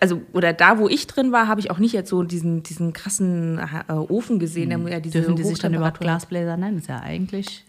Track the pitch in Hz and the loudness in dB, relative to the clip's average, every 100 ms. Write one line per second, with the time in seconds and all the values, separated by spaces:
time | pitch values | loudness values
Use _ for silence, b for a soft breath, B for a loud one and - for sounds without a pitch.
0 | 190 175 - 180 175 165 175 220 208 285 | 2 2 -2 0 0 6 6 6 4 2
1 | - - 262 240 220 214 202 170 226 226 | -2 0 2 4 4 0 -2 2 2 2
2 | 185 185 175 175 170 165 160 160 170 160 | 0 0 0 -2 0 -2 -4 -4 -4 -4
3 | 202 - 190 175 165 165 160 156 - 156 | -6 0 0 0 0 -2 -4 -6 -4 -2
4 | 156 202 233 220 165 165 139 170 170 170 | 0 -2 0 0 0 -2 -2 -2 -2 -4
5 | 160 160 165 165 190 165 165 160 160 160 | -2 0 2 2 2 0 0 2 0 0
6 | 170 170 - 180 170 170 196 185 - 123 | -2 -2 -2 -4 -2 -2 -2 -4 -6 -10
7 | - 170 185 196 196 - | -6 -6 -4 -6 -8 -12